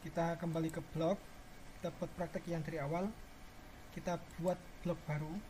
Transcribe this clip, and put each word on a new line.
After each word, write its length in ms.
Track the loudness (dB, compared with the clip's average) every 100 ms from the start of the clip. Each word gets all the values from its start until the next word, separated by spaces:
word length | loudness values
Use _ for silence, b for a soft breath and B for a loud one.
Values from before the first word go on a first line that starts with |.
Kita 320 | -2 2 2 4
kembali 320 | 2 4 2
ke 160 | 0 -2
blog, 240 | 4 6 4 0 -12 -12 -12 -12 -2
kita 160 | -2 0
buat 160 | -4
praktek 320 | 0 0 0
yang 160 | 0 0
dari 160 | 2 0
awal. 320 | 2 4 2 0 -10 -12 -12 -12 -14 -12 -8 -4
Kita 240 | 0 0 -2 2
buat 240 | 2 2 -2 -2
blog 160 | 0 0 2
baru. 240 | 0 2 -2